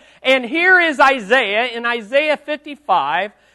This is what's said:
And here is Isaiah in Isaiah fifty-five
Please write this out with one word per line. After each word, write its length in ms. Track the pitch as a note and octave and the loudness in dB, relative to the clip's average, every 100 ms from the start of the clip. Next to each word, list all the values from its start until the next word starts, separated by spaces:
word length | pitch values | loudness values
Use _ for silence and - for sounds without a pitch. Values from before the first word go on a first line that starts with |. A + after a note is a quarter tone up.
| _ _ | _ _
And 220 | B3+ C4 | 0 0
here 340 | A#3 D#4+ F4+ F4+ | 0 0 4 4
is 200 | E4 C4+ | 2 2
Isaiah 680 | C#4 C4+ F#3+ B3+ G#3 G#3 B3 | 2 2 0 0 2 -2 -4
in 180 | A#3 A#3+ | -4 -6
Isaiah 500 | A#3+ G#3 C#4 D4+ C#4+ | -6 -2 -2 0 -2
fifty-five 960 | - D4 D4+ C#4 - F3 C#3 E3+ G#3 - _ | -4 -10 -10 -14 -2 -2 0 -4 -4 -10 _